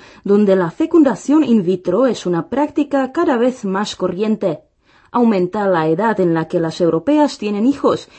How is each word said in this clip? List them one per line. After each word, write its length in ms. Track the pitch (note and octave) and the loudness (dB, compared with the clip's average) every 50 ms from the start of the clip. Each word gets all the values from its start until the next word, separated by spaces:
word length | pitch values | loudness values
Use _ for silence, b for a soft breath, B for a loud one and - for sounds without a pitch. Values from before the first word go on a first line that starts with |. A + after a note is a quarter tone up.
| B B B B B | B B B B B
donde 320 | F#3+ G3+ G#3 G#3 F#3+ F#3+ | 0 2 4 4 4 4
la 160 | F#3+ F3 E3 | 2 2 -2
fecundación 720 | - - D#4+ D#4+ - E4 C#4+ C4+ G3 - - - C#4+ D#4+ D4 | -2 -4 -2 2 4 4 4 4 2 -2 -2 2 2 2 4
in 180 | B3+ A#3 G#3+ | 4 2 2
vitro 460 | E3+ F3+ F#3+ F3+ - - F3 A3 C4+ | 2 0 -2 -2 -2 -2 0 2 2
es 180 | B3 F#3+ - - | 0 0 -2 -4
una 240 | F3+ F3 E3 - - | -4 -2 -2 -4 -4
práctica 600 | A#3+ C4+ D4 D4 - D#4 C#4+ - C#4 C4+ C4 C4 | -2 -2 -2 -2 -2 -4 -2 0 0 -2 -2 -2
cada 260 | - E4 F4 E4+ B3+ | -2 -2 0 0 2
vez 280 | A3+ A#3+ B3+ B3+ - - | 2 0 0 -2 -4 -6
más 300 | F#3+ F#3+ G3 G#3 - - | -6 -4 -4 -6 -6 -6
corriente. 680 | - F#3+ F3+ F3 F#3 G#3+ G#3+ A3 G#3+ G#3 F3 D3+ - _ _ _ b b b b b b b | -6 -6 -6 -4 -4 -2 -2 -2 -2 -2 -4 -4 -6 _ _ _ b b b b b b b
Aumenta 560 | b A#3+ A#3+ A3+ G#3 F#3 F3+ F3 - G#3+ G3+ | b 0 2 2 2 0 -2 -2 -2 -2 0
la 200 | G3 F3+ D#3+ D#3 | 0 0 0 2
edad 320 | D#3+ E3 F3 A3 A3+ G#3 - | 0 0 0 0 -2 0 0
en 140 | F#3 E3+ E3 | 0 0 0
la 140 | D#3+ D#3+ | -2 -2
que 120 | - - F3 | -2 -2 -2
las 220 | E3 D#3+ - - | -2 -2 -2 0
europeas 560 | F3+ E3 D#3+ E3 E3 C#4+ D4+ D4+ D4 - - | 0 0 0 0 0 0 2 2 2 0 0
tienen 300 | - G#3 G#3 G#3 G3+ A3 | -6 -6 -6 -4 0 0
hijos, 420 | C4+ C#4 - - D#3 - - - B B | 0 0 0 0 -2 -2 -2 -6 B B